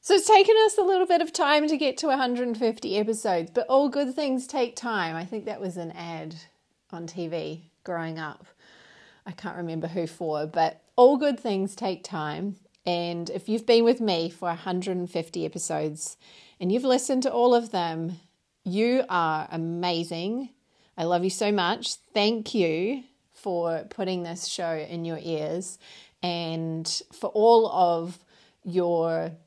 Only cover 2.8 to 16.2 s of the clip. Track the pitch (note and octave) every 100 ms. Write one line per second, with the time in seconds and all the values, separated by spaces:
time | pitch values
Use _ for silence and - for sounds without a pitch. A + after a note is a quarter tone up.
2.8 | - G3 G#3+ A3 A3 F3+ E3 - A3 C4
3.8 | C#4+ C#4 C#4 C4 D4 C4 B3+ C#4+ A#3+ A#3+
4.8 | A#3+ G#3+ E3 D#3+ F3+ G#3+ A3 G3+ F#3+ F3
5.8 | E3 F3 E3+ E3 D#3+ E3 - _ _ _
6.8 | _ E3+ E3+ E3+ E3+ E3 D3+ D#3+ - _
7.8 | - E3+ E3 D#3+ D#3 - - _ _ -
8.8 | - - - _ - F3 F#3+ F3 E3+ E3
9.8 | E3 F3+ E3 E3 E3 D3+ D#3 D#3+ D#3+ -
10.8 | _ - B3 C#4 D4 B3 A#3 G3 G3 -
11.8 | G#3 F3+ - F3 D3+ D3+ G3+ G3 _ _
12.8 | - F3 F3 E3+ E3+ - - A3 A3 A#3
13.8 | A#3 A#3+ A3 E3+ E3 - F3+ E3+ F#3 F3+
14.8 | F#3+ F3+ F3 F3 E3 F3 D#3+ E3 - D#3
15.8 | D3+ D#3 - -